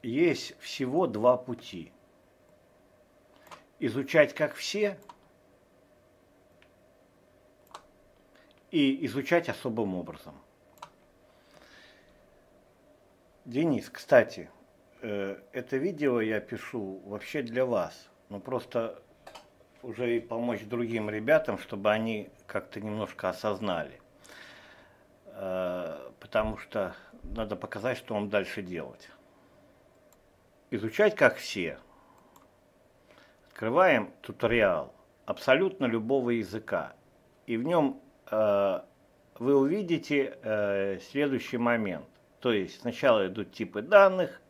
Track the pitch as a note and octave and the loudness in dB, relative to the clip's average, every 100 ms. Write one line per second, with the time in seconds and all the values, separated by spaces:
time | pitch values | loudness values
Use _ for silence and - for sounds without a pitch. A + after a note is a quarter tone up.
0 | A#2 B2+ E3+ C3+ - - - - B2+ D3+ | -4 2 2 2 -6 -14 -14 -6 -2 0
1 | E3+ G#2 A#2+ B2 B2+ A#2 - F2+ D#2+ _ | 0 4 4 4 0 -12 -10 -14 -16 _
2 | _ _ _ _ _ _ _ _ _ _ | _ _ _ _ _ _ _ _ _ _
3 | _ _ _ _ - - _ _ B2+ A#2 | _ _ _ _ -20 -20 _ _ -4 -2
4 | C3+ D#3+ C#3+ - D3 - - G3+ G#3 F#3+ | 2 6 4 4 -4 -4 -6 -2 -2 -4
5 | - - _ _ _ _ _ _ _ _ | -16 -20 _ _ _ _ _ _ _ _
6 | _ _ _ _ _ _ _ _ _ _ | _ _ _ _ _ _ _ _ _ _
7 | _ _ _ _ _ _ _ - _ _ | _ _ _ _ _ _ _ -20 _ _
8 | _ _ _ _ _ _ _ E3+ C#3 C3+ | _ _ _ _ _ _ _ 4 4 2
9 | C3+ B2 C3+ E3+ E3 G#2 B2+ A2+ G#2 F#2 | -2 -4 2 2 2 -6 -4 -2 -2 -2
10 | E2 F#2+ - - - _ _ - - _ | -8 -14 -18 -20 -20 _ _ -20 -20 _
11 | _ _ _ _ _ - - - - - | _ _ _ _ _ -20 -20 -20 -20 -20
12 | _ _ _ _ _ _ _ _ _ _ | _ _ _ _ _ _ _ _ _ _
13 | _ _ _ _ - A#2+ E3 B2 - - | _ _ _ _ -6 0 2 0 -4 -16
14 | - C#3 - - E2 - _ _ _ _ | 6 6 6 -4 -16 -20 _ _ _ _
15 | A#2 G2+ G2 G2 - B2+ B2 C3 E3 D#3 | -8 -6 -6 -8 -10 -12 -6 -4 -4 0
16 | D3 A#2+ A2 G#2+ - A2+ - B2 G2 F#2+ | 0 2 0 -2 -4 -12 -8 -8 -8 -12
17 | G2 G#2 - D3+ A#2+ A#2+ B2+ A2 E2 - | -12 -12 -8 -8 -4 -2 0 0 -2 -8
18 | - _ _ G2+ - B2+ - A#2+ A2+ F2 | -20 _ _ -14 -6 -6 -4 -4 -4 -8
19 | - _ - - - _ _ _ B2+ A2 | -20 _ -20 -20 -20 _ _ _ -14 -4
20 | B2 A#2 A#2 A#2 A#2+ G#2+ G#2 A#2+ A#2 A2+ | 0 -2 -2 -4 -4 -4 -6 -4 -2 -2
21 | G#2+ G#2+ A2+ D#3 D#3 G2 - G2+ G#2 G#2+ | -2 -4 2 2 2 -6 -6 -2 2 2
22 | A2+ G#2+ - - - G2+ - - G#2+ G#2+ | 0 -4 -8 -18 -8 -8 -8 -12 -8 -6
23 | G#2 - F#2 - G#2+ G2+ G#2+ E2+ D2 - | -8 -4 -4 -2 -4 -2 -2 -4 -6 -12
24 | _ _ - - - - - - - _ | _ _ -20 -20 -20 -20 -20 -20 -20 _
25 | _ _ - - F#2+ F#2 F2+ F2+ E2+ D2 | _ _ -20 -10 -4 -2 -2 -4 -6 -10
26 | B1+ - - A2 A2 G#2 - A2 F#2 - | -14 -20 -2 0 0 -4 -8 -4 -4 -6
27 | - - - G#2+ G#2+ - - G#2 A#2 A#2+ | -20 -18 -10 -8 -6 -6 -8 -6 -4 -4
28 | - G#2+ G2+ G#2 F#2 - F2+ F2 C2+ B1 | -4 -4 0 -2 -2 -8 -8 -8 -10 -14
29 | - - _ _ _ _ _ _ _ _ | -20 -20 _ _ _ _ _ _ _ _
30 | _ _ _ _ _ _ _ A2+ A2 - | _ _ _ _ _ _ _ -6 -6 2
31 | G#3 G#3+ C3+ - - G#2+ E2 C#2 - - | 2 6 4 4 -8 -4 -6 -6 -18 -20
32 | _ - _ - _ _ _ _ _ _ | _ -20 _ -20 _ _ _ _ _ _
33 | _ - - _ _ - A2 C#3+ F#3 C3 | _ -20 -20 _ _ -6 0 4 6 6
34 | G2 - - F#2+ A#2 A#2+ G2+ E2 C#2 - | 2 -10 -16 -2 2 4 4 4 -4 -14
35 | _ _ - - - C#3 F#3+ F#3+ C3 A2+ | _ _ -8 -4 4 4 4 0 0 0
36 | A2 C3+ A#2+ A#2+ G2 G#2+ - F#2+ C#2+ - | 0 0 2 -2 -2 -8 -4 -4 -4 -14
37 | _ _ _ _ - A2+ C3+ F3 C#3 C#3 | _ _ _ _ -6 -4 2 2 2 -2
38 | - _ - G#2+ G#2+ G2+ G2 F2+ - _ | -16 _ -4 2 4 4 2 0 -8 _
39 | _ _ _ - A#2+ C#3 C3+ G3 F3+ E3 | _ _ _ -4 2 4 4 0 0 -2
40 | - C#3+ C3+ - A2 G#2+ G2+ G2 G2 F#2+ | 0 0 0 -4 -2 0 2 2 0 -4
41 | - C#3 D3 C3 - B2 A#2+ A#2 G#2 E2 | -6 -2 0 0 -4 0 2 2 0 -6
42 | D2+ _ _ _ B2+ G#2+ F#2 - A#2+ - | -10 _ _ _ 0 0 0 -6 -8 2
43 | C#3 A2 F#2+ G2+ G2 - G#2+ G#2 C3 G3+ | 4 4 2 -4 -10 -8 -6 -6 6 8
44 | G3 F#3 D#3+ - _ | 8 6 -4 -6 _